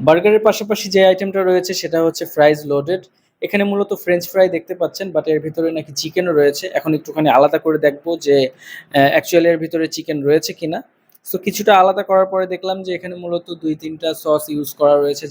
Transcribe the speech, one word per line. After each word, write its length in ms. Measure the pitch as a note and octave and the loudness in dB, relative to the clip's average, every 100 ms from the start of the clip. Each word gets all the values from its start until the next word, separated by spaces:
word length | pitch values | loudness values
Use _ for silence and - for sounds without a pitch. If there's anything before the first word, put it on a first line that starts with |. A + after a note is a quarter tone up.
| C3+ | 2
বার্গারের 340 | E3 G3+ G#3+ A3 | 4 4 4 4
পাশাপাশি 380 | G3+ G#3 G#3 G3+ F#3+ | 0 -4 -6 0 4
যে 60 | F#3+ | 4
আইটেমটা 320 | F#3 G3 F#3+ F#3 | 4 -2 -2 0
রয়েছে 220 | F3+ F3+ F#3 | 0 0 -6
সেটা 180 | E3+ E3 E3 | -4 0 0
হচ্ছে 180 | D#3+ E3 | -2 -8
ফ্রাইজ 260 | - D3+ D3+ D3+ | 2 4 4 -2
লোডেড। 300 | C#3+ C#3+ F#3 - _ _ _ | -4 -2 -6 -8 _ _ _
এখানে 220 | E3 G3+ G3+ | -4 -2 -2
মূলত 200 | G3+ G3+ F#3+ | -2 -4 -6
ফ্রেঞ্চ 200 | - F3 F3 | -2 -2 -2
ফ্রাই 160 | F#3+ F#3 E3+ | 2 2 0
দেখতে 180 | - F3 | -8 -6
পাচ্ছেন, 260 | D#3+ - G3 D#3 | -6 -6 -6 -4
but 100 | D3+ | -2
এর 80 | D#3 D#3 | -2 -2
ভিতরে 240 | D3+ E3 E3 | -4 -4 -4
নাকি 140 | D3+ C#3 | -10 -10
চিকেনও 320 | D#3+ F#3 F3+ D3+ | -6 -4 0 2
রয়েছে। 260 | C#3+ C#3+ F#3 D3 | 2 0 -6 -6
এখন 140 | D#3+ D3+ | -2 -4
একটুখানি 320 | - D#3 D#3 B2 | -4 -2 2 4
আলাদা 200 | D3 D#3 D#3+ | 4 2 -2
করে 120 | D#3 D3 | 0 0
দেখবো 240 | C#3+ E3 E3 D3 | 0 -6 -6 2
যে, 100 | C#3+ C3 | 2 2
আহ, 640 | - - - - C#3+ C#3 D#3 | -6 -20 -20 -4 2 4 2
actually 280 | - F3 E3 | 2 2 4
এর 80 | E3 | 0
ভিতরে 220 | D#3+ E3 D#3+ D#3 | -2 -4 -4 -6
চিকেন 220 | D#3+ D3+ C#3 | -8 -4 2
রয়েছে 240 | D#3 D#3 - | 0 0 -8
কিনা। 200 | D#3+ F3 - _ _ _ - | -8 -8 -10 _ _ _ -10
So 60 | F#3 - | -6 -6
কিছুটা 260 | F#3+ G#3 G3 | -2 4 4
আলাদা 220 | F#3+ F#3+ G3 | 4 2 0
করার 180 | F#3+ F#3+ | 2 2
পরে 120 | F#3+ F#3 | -2 -4
দেখলাম 240 | F3+ F#3 F#3+ F#3 | -6 -6 -8 -6
যে 60 | F3 | -8
এখানে 180 | F3+ F3+ | -10 -12
মূলত 240 | F3 F3 E3+ E3+ | -8 -8 -8 -8
দুই 120 | D#3+ D#3 | -6 -6
তিনটা 260 | D#3 D#3 D#3+ D3+ | -8 -8 -6 -6
সস 200 | D#3+ D3+ D3+ | -2 -2 -2
ইউজ 160 | D3 C#3+ - | -8 -8 0
করা 160 | D3 D3 | 4 4
রয়েছে, 220 | C#3+ C#3+ D3+ | 2 -4 -4